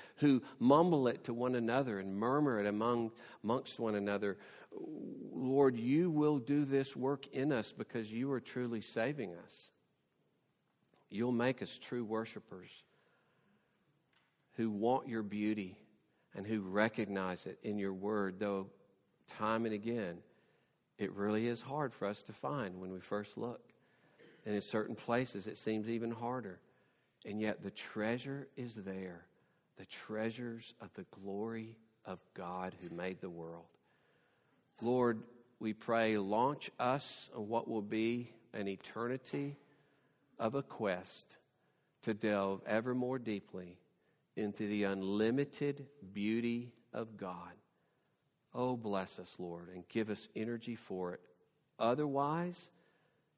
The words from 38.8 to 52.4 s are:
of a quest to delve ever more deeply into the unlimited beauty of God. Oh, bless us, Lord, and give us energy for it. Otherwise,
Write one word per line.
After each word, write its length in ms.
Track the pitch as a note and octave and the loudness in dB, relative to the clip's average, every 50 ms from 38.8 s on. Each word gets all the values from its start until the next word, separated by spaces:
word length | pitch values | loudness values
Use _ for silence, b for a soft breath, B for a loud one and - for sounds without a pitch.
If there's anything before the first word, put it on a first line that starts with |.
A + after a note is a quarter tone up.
| - - - A2 A#2 A#2+ B2+ C3 - - - C#3+ C#3+ C#3+ C#3+ - - b b b b b b b b b b b b b _ - | -8 -10 -6 -4 -2 -2 -2 -4 -6 -4 -4 -4 -4 -4 -6 -10 -16 b b b b b b b b b b b b b _ -2
of 180 | B2 A2 A#2+ | -2 0 0
a 80 | C#3+ C#3 | -2 -4
quest 760 | - - - A#2 G2+ F2+ F2+ F#2 - - - - - - - _ _ _ _ _ _ _ _ _ _ _ _ | -4 -4 -2 0 0 0 0 -2 -8 -12 -12 -14 -14 -18 -20 _ _ _ _ _ _ _ _ _ _ _ _
to 120 | - - A2 | -2 -2 0
delve 480 | G#2 A2 G#2+ G#2 G2+ G2 G2 G2 F#2+ - - | 2 2 4 4 4 4 2 0 -2 -2 0
ever 260 | G#2+ A2 A2+ B2+ B2+ | 0 2 2 2 0
more 240 | B2+ B2 B2 C3 C3 | 0 0 0 -2 -2
deeply 600 | A#2+ A2+ G#2+ G2 - - - F#2 F2+ F2 F2+ - _ _ _ _ _ _ _ _ _ _ - | -2 -2 -2 -4 -4 -8 -10 -10 -10 -12 -14 -18 _ _ _ _ _ _ _ _ _ _ -4
into 320 | - G#2+ G#2 G#2 - A2 G#2 | -2 -2 -2 -2 -2 -2 0
the 160 | G#2 G#2 G2+ | 2 2 2
unlimited 1040 | G2 G2 G2 F#2+ F#2+ G2+ G#2 G#2+ A2+ A#2+ C3+ C#3+ C#3+ - - C#3+ C#3+ C#3 C#3+ C#3 B2+ - - G2 F#2 G2 | 2 2 0 0 0 2 4 4 4 4 2 0 0 -2 -2 -2 -2 -2 -4 -8 -16 -16 -18 -16 -10 -4
beauty 600 | G#2 G2+ G#2+ A2 A#2 A#2 A#2+ A#2 A#2+ A#2+ A#2+ - _ _ _ | -2 0 2 2 2 2 2 0 -2 -4 -6 -12 _ _ _
of 260 | - A2+ A2+ A2 A2 G2 | -6 -6 -6 -6 -8 -8
God. 360 | G2+ F#2 F#2 F2 F2 E2+ F2 G2+ _ _ _ _ _ _ _ _ _ _ _ _ _ _ _ _ _ _ - | -8 -8 -8 -8 -10 -14 -16 -20 _ _ _ _ _ _ _ _ _ _ _ _ _ _ _ _ _ _ -2
Oh, 220 | B2 B2 B2+ B2+ | 0 0 0 0
bless 440 | A#2 A2 G#2+ G2+ F#2+ F#2 F#2 - - | 0 0 0 0 0 0 -2 -6 -12
us, 160 | F2+ - - - | -12 -12 -10 -8
Lord, 300 | F2+ F2 E2+ E2+ F2 F2 F#2 | -6 -6 -6 -8 -10 -10 -12
and 140 | F#2 F2 - | -12 -8 -2
give 200 | - A#2 A2 G#2+ | 0 0 0 0
us 180 | G#2 G2 - - - | -2 -6 -6 -8 -6
energy 400 | A2+ A2 A#2 A#2 A#2 A#2 A#2+ A#2 | -4 -4 -4 -4 -4 -6 -8 -8
for 380 | A2 - - G2 F#2 F2+ F2 F2 | -8 -8 -6 -4 -4 -4 -4 -4
it. 80 | - - - - _ _ _ _ _ _ _ _ - | -6 -12 -18 -20 _ _ _ _ _ _ _ _ 0
Otherwise, 880 | A2 A2+ B2 C#3+ D3+ D3 C3+ C#3 C#3 C#3+ D#3 E3 | 2 2 4 2 2 0 2 2 2 2 2 0